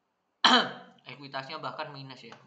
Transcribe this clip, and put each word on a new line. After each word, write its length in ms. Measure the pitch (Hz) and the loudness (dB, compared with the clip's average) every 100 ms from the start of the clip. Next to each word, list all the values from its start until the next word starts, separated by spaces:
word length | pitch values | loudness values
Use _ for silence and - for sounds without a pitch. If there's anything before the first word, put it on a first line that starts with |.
| _ _ _ _ | _ _ _ _
<clears throat> 720 | - 247 - - - - 135 | 6 6 4 -4 -18 -20 -16
Ekuitasnya 480 | 139 139 135 135 156 | -16 -10 -10 -8 -8
bahkan 320 | 135 135 151 | -8 -6 -8
minus 320 | 139 135 127 117 | -10 -14 -14 -18
ya. 100 | - | -18